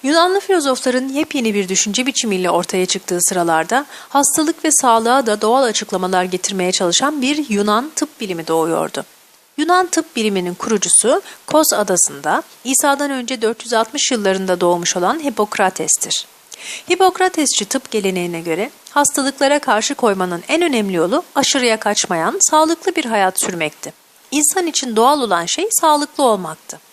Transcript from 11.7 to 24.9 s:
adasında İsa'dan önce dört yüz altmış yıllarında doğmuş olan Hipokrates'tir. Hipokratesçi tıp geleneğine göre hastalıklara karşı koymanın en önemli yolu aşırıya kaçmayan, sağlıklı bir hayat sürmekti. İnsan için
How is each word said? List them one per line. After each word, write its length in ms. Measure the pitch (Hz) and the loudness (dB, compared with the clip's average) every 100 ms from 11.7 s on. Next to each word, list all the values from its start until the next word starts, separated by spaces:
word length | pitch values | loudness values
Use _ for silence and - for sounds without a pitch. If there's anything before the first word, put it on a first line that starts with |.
adasında 680 | - 202 180 - 143 151 214 - - | 0 0 0 0 -2 -2 -2 -4 -12
İsa'dan 480 | 247 269 294 277 285 | -4 0 0 0 -2
önce 300 | 262 240 254 | -4 -6 -2
dört 220 | 220 233 | -2 -4
yüz 100 | - | -2
altmış 380 | 226 226 294 - | -2 0 -2 -2
yıllarında 500 | 240 196 190 190 180 | 0 0 0 0 2
doğmuş 360 | 175 175 175 185 | 2 2 0 0
olan 260 | 180 302 | 0 0
Hipokrates'tir. 1000 | 285 220 208 - 190 - - - 185 - - - - - - - - | -4 -2 -4 2 0 0 -4 -2 -2 -6 -8 -20 -20 -18 -14 -14 -4
Hipokratesçi 720 | 359 370 370 370 359 285 - 202 | 2 2 4 0 0 0 -2 -2
tıp 260 | 269 - | -4 -2
geleneğine 500 | 220 190 185 175 170 | -2 -2 -2 -4 -6
göre 300 | 170 160 247 - - | -4 -2 -4 -8 -4
hastalıklara 680 | 294 277 - 269 269 277 294 | 0 0 0 -2 0 2 2
karşı 360 | 285 214 220 277 | 2 0 0 0
koymanın 480 | 226 190 180 175 - | 0 0 -2 -4 -2
en 140 | 311 | 0
önemli 340 | 349 247 196 180 | 2 0 0 0
yolu 280 | 170 269 - - | 0 0 -2 -2
aşırıya 440 | 254 285 247 220 | 0 0 2 0
kaçmayan, 580 | 214 208 - 165 170 370 | 0 -2 -2 -2 -2 0
sağlıklı 540 | - 311 311 330 - 339 | 2 4 2 0 -2 -2
bir 100 | 254 | -2
hayat 340 | 220 190 190 | 0 0 0
sürmekti. 540 | - 175 156 - 151 - _ _ _ | -6 -4 -6 -6 -16 -16 _ _ _
İnsan 360 | 285 294 392 349 | -2 0 0 -2
için 280 | - 254 | -4 -2